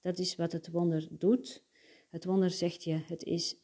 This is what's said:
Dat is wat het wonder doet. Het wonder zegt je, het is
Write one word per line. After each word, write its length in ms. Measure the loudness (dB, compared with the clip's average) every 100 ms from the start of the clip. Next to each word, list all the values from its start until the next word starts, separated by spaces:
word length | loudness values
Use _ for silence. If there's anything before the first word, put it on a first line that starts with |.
Dat 180 | -4 -2
is 180 | -4 -2
wat 160 | -2
het 180 | -2 -4
wonder 380 | 0 2 2 -2
doet. 540 | 0 4 4 2 -14 _ _ _ -20 _
Het 160 | -8
wonder 260 | 0 4 4
zegt 340 | 2 -2 -2
je, 160 | -4 -4 -4
het 180 | -8
is 360 | -2 -2 -2 -8